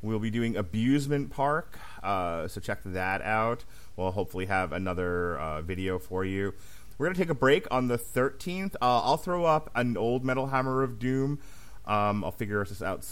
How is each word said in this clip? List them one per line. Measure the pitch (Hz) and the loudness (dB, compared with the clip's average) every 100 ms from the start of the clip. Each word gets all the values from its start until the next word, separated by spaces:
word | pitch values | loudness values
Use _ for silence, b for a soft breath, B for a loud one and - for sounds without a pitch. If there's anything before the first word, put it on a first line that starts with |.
We'll | 107 110 | -2 -2
be | 110 | 0
doing | 110 117 110 | 0 0 0
Abusement | 98 110 120 143 139 143 139 | -2 0 4 4 2 -2 -2
Park, | - 143 151 160 - B B | 0 0 0 -2 -10 B B
uh, | 95 98 87 85 82 | -2 0 0 -2 -4
so | 101 | -6
check | 87 101 | -6 -4
that | 98 92 92 95 | -4 -2 0 -2
out. | - 110 110 117 - B B - | 0 2 2 0 -6 B B -2
We'll | 92 | -2
hopefully | 95 90 92 92 | 0 -2 -2 0
have | 98 92 | 2 2
another, | 78 95 90 90 87 87 80 | -2 -2 0 0 0 0 -2
uh, | 80 78 | -4 -4
video | 80 92 92 92 | -4 -2 -2 -2
for | - 92 | -2 -2
you. | 95 95 98 - B B B - | -2 0 -2 -4 B B B -2
We're | 151 | -2
gonna | 180 | 0
take | 175 | 0
a | |
break | 147 131 151 - | 4 6 6 4
on | 131 127 | 0 2
the | 120 | 0
thirteenth. | - - 131 - - 180 196 - | 0 2 2 0 -6 -4 -4 0
Uh, | 123 123 | 4 4
I'll | 107 156 | 4 2
throw | - 180 | 2 0
up | 170 156 160 | 4 4 2
an | - 123 110 | 0 2 2
old | 113 127 | 2 2
Metal | 131 131 135 | 0 0 0
Hammer | 135 131 131 | 0 2 2
of | 131 113 | 0 0
Doom. | 123 131 135 147 B B B B - | 0 2 2 0 B B B B -2
Um, | 104 104 104 | 2 4 2
I'll | 85 | -2
figure | - 110 104 | -4 -2 0
this | 98 90 | -2 -4
out, | 87 95 - | -4 -4 -6